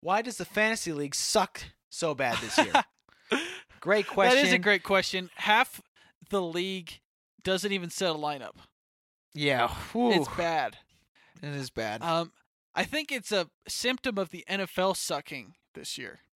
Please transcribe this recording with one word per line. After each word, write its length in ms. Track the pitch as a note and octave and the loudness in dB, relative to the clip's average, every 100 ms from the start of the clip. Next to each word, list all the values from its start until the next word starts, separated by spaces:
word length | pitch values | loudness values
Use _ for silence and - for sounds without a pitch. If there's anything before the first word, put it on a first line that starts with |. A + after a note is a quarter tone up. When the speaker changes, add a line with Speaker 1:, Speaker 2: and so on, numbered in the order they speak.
Speaker 1:
Why 200 | D#3 G3+ | 2 0
does 160 | A#3 A#3 | 0 -8
the 80 | F3 | -4
Fantasy 460 | - G#3+ A3 - | 2 2 2 -2
League 220 | D3+ C#3+ C#3 | -4 -4 -2
suck 480 | - G#3+ F#3 - - _ _ | 2 2 2 -2 -16 _ _
so 240 | - E3 | -4 -4
bad 240 | C#3 C3 A2+ | 0 0 0
this 200 | A2+ - | 0 2
year? 140 | A3+ C#4 - _ _ _ _ | 6 4 2 _ _ _ _
Speaker 2:
<laughs> 480 | C#4 E4+ F#4 - - | -2 -2 -10 -16 -10
Speaker 1:
Great 260 | D#3+ G#3 G3+ - | 2 2 2 4
Speaker 2:
That 180 | G3 | 6
is 60 | B3+ | 8
a 20 | |
Speaker 1:
question. 180 | C#4+ B3+ | 6 4
Speaker 2:
great 220 | F#3 G3 | 4 2
question. 460 | - F#3+ F3+ F#3+ F3+ - | 4 2 2 -4 -8 -6
Half 460 | - G#3+ C4 - - _ _ _ - | 4 4 4 -2 -20 _ _ _ -4
the 120 | G3+ | -2
league 580 | F3 E3 F#3 F#3+ E3+ - _ _ _ _ | -2 -2 -4 -4 -8 -18 _ _ _ _
doesn't 280 | - F#3+ G3+ | -2 -2 0
even 180 | G3 F3 | -2 -4
set 220 | - F#3+ | -2 -2
a 20 | |
lineup. 420 | D#3 D3 C#3+ A2+ - - _ _ _ _ _ _ | 0 -4 -6 -10 -16 -20 _ _ _ _ _ _
Speaker 1:
Yeah. 320 | D3+ C#3+ C3 A#2 | -2 2 4 2
Speaker 2:
It's 280 | - - | 0 -6
Speaker 1:
Whew. 340 | A3+ A#3+ G3 C#3 - | 0 4 4 2 -2
Speaker 2:
bad. 400 | E3+ D#3+ B2 - _ _ _ _ _ - | -2 0 -2 -6 _ _ _ _ _ -16
Speaker 1:
It 80 | D3 | -10
is 200 | C#3+ C3 | -8 -8
bad. 320 | - A2 A2 | -6 -6 -4
Speaker 2:
Um, 280 | E3 E3 E3 _ _ _ _ - | -2 -2 -2 _ _ _ _ -4
I 80 | |
think 280 | G#3 D4+ D#4 | -2 -4 -4
it's 200 | C4+ G3 | -6 -2
a 180 | G#3 E3+ _ - | -2 -2 _ -10
symptom 500 | - A#3+ B3+ C4 G3+ | -4 -2 -2 -4 -4
of 120 | F#3 | -4
the 120 | F3+ - | -8 -8
N 140 | G3 | -6
F 160 | F#3+ - | -4 0
L 160 | F#3 | 0
sucking 600 | F#3 - D#3 - C#3+ G#2 E3+ _ | 0 -4 -6 -6 -12 -14 -20 _
this 240 | - - - | -14 -12 -10
year. 220 | B2 - _ | -10 -14 _